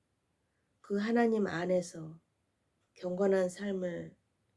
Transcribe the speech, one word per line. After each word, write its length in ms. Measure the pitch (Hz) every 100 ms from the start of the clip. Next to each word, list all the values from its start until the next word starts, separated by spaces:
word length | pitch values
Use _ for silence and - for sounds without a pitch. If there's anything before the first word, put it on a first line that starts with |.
| _ _ _ _ _ _ _ _
그 180 | - 202
하나님 480 | 208 233 233 220 196
안에서 760 | 165 180 180 180 170 156 160 _ _ _ _ _ _ _
경건한 540 | - 180 180 202 190 180
삶을 680 | 185 202 190 180 170 160 - _ _ _